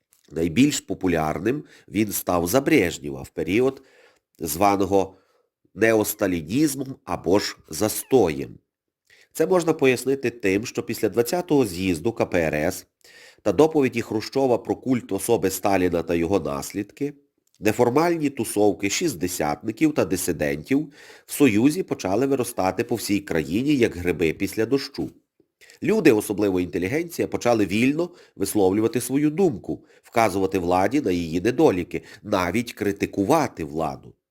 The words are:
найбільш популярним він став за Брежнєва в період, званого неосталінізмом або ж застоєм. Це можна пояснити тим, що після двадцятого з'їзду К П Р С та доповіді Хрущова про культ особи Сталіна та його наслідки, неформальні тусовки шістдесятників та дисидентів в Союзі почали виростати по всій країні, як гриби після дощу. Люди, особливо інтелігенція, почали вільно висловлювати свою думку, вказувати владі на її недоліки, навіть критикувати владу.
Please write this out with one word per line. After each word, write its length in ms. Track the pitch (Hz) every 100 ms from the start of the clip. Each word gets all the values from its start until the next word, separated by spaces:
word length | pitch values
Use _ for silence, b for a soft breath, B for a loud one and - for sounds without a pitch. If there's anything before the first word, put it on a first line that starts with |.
| _ _ -
найбільш 480 | 73 85 80 147 147
популярним 840 | - 95 92 82 78 76 101 147 B B B
він 240 | 98 107
став 360 | - - 90 85
за 140 | 123
Брежнєва 600 | 139 151 90 69 73 67
в 80 | 67
період, 540 | - 76 104 131 131 b b b b _ -
званого 760 | 80 82 101 98 95 98 90 b b b b _ _ 90
неосталінізмом 1200 | 113 113 104 - 101 87 78 123 156 135 135 127 -
або 340 | 87 80 101
ж 180 | - - -
застоєм. 880 | 73 107 - - 131 92 69 62 - _ _ _ _ _ b b
Це 140 | - 165
можна 260 | 185 160
пояснити 560 | 160 135 120 131 135 123
тим, 360 | - 98 98 120
що 180 | -
після 260 | - 113 107
двадцятого 560 | 113 120 180 180 147 113
з'їзду 460 | 87 95 80 107
К 140 | 110 110
П 140 | 90
Р 160 | 80 76
С 300 | 78 - - _ B B B B
та 100 | 107
доповіді 500 | 98 156 156 131 113
Хрущова 560 | - 107 - 135 135 113
про 180 | - 101
культ 360 | 131 123 -
особи 380 | 95 - 113 95
Сталіна 540 | - 104 98 90 85
та 120 | 82 85
його 240 | 82 98
наслідки, 720 | 71 71 73 95 107 - 143 143 _ _ _ -
неформальні 680 | 104 110 120 135 170 170 143
тусовки 600 | - 107 104 104 90 98
шістдесятників 1040 | - 175 110 90 - 76 73 110 113 156
та 120 | 147 95
дисидентів 880 | 92 - 78 73 73 - 135 156 B B B B
в 80 |
Союзі 500 | - 147 104 135 147
почали 420 | - 95 92 101 135
виростати 580 | 135 117 - 92 92
по 120 | 117 113
всій 240 | - 101
країні, 560 | 101 82 71 98 139 143
як 200 | 107 85
гриби 380 | 87 80 82
після 320 | 76 98 - 113
дощу. 440 | 139 - - - - _ _ _ _ b b
Люди, 280 | 147 220 156
особливо 480 | 107 - 101 104 92
інтелігенція, 680 | 90 87 92 147 170 - -
почали 380 | - 120 117 95
вільно 440 | 104 127 151 175 B B -
висловлювати 680 | 98 107 92 104 110 123
свою 280 | 120 135 151
думку, 560 | 151 190 104 - 76 b b
вказувати 560 | - 117 113 95 95 98
владі 420 | 87 90 101 143
на 100 | 101
її 300 | 87 82 85
недоліки, 600 | 101 131 151 92 85 82 B B
навіть 500 | 104 101 87 101 120
критикувати 920 | - 101 98 95 - 98 160 135 -
владу. 500 | 76 76 76 65 60 _ _